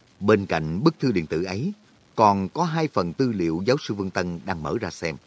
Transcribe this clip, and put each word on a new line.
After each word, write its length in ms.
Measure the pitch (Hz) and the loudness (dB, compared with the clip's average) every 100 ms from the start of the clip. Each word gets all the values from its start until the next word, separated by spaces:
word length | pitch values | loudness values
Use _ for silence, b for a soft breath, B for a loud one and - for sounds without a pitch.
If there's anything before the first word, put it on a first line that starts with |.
| _ _ | _ _
Bên 260 | 101 107 92 | 4 4 4
cạnh 380 | 80 78 87 | -2 0 0
bức 160 | 160 - | 0 2
thư 120 | 131 | 0
điện 160 | 95 76 | 0 0
tử 160 | 82 | -2
ấy, 300 | 92 98 185 208 _ _ _ - | -2 -4 -6 -6 _ _ _ 4
còn 340 | 104 98 92 | 4 4 0
có 140 | 147 | -2
hai 240 | 170 165 156 | -2 0 0
phần 260 | 104 87 | 0 -2
tư 180 | - 127 | 0 0
liệu 320 | 101 82 85 101 | 0 0 0 0
giáo 120 | 143 | 0
sư 120 | - | -2
Vương 180 | 101 95 | -6 -4
Tân 280 | 95 90 85 95 | -4 -4 -6 -6
đang 180 | 85 | -6
mở 140 | 73 110 | -4 -4
ra 80 | 92 | -6
xem. 260 | - 85 69 | -6 -8 -8